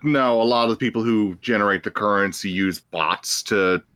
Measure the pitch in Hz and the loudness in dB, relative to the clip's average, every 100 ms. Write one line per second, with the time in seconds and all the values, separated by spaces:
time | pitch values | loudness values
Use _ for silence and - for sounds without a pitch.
0 | 147 143 127 117 113 120 117 110 123 117 | 0 2 2 2 2 2 2 0 -2 -2
1 | 113 110 101 87 - 110 101 95 101 - | 0 2 0 -4 -2 0 2 0 -4 -4
2 | 104 101 98 95 98 92 95 85 - 82 | 0 0 0 -2 -6 -2 -2 -4 -8 -4
3 | 78 90 - - - 104 92 90 - | -2 -2 -4 -6 -2 0 2 0 -4